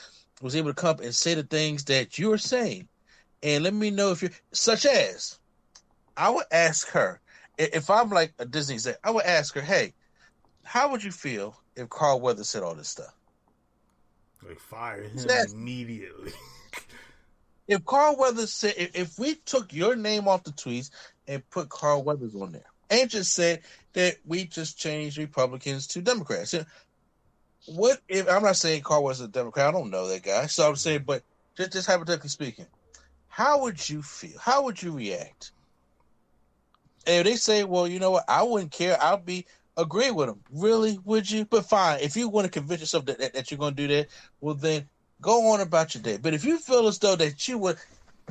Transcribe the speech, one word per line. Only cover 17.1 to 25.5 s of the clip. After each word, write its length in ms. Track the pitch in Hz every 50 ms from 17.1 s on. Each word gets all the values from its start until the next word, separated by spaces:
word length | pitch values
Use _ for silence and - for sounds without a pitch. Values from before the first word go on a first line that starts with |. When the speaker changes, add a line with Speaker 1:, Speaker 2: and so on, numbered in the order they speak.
| - _ _ _ _ _ _ _ _ _ _ - 202
Speaker 1:
if 120 | 190 -
Carl 320 | - 269 277 294 302 294
Weathers 360 | 262 269 262 240 226 226 214 -
said, 220 | - - 208 208
if, 180 | - 175 170 -
if 240 | 175 180 165 - -
we 160 | 233 294 311
took 380 | - _ - - 262 220 175 135
your 240 | 151 175 214 254
name 320 | 233 214 214 214 208 202 196
off 160 | 190 180 185
the 80 | - 143
tweets 380 | - - 135 120 123 131 - - - - - _ _ _
and 220 | - 139 139 127 _
put 180 | - 185 160 143
Carl 340 | - - - 147 147 143 139
Weathers 320 | 147 147 143 123 113 107
on 180 | 98 98 92 82
there, 120 | - - _ _ _ _ -
and 180 | 202 240 262 233
just 260 | - 214 185 - -
said 280 | - 175 170 170 160 - - - - _ _ -
that 220 | 180 180 180 160 - _
we 180 | 151 165 180 190
just 340 | 165 - 170 160 156 - -
changed 400 | - 165 151 151 151 151 143 151
Republicans 680 | 156 147 - - 127 127